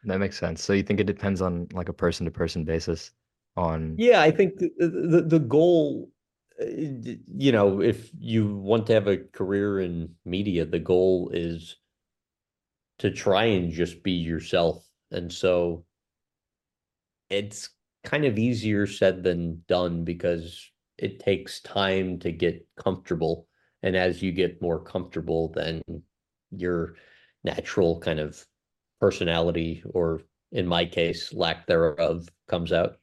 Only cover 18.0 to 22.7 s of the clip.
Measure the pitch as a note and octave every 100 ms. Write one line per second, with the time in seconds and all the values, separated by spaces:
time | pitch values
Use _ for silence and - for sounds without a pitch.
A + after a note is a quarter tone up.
18 | - D3 D3 G#2+ A#2 A#2 A2 G#2 G2+ -
19 | G2 F2+ F2+ F2 E2+ E2 - F2+ F2+ E2+
20 | E2+ F2 F2 F2 E2+ - - _ _ -
21 | - - - F#2 - - - G2 G2 F#2+
22 | F#2 F2+ F2+ E2 E2+ E2+ -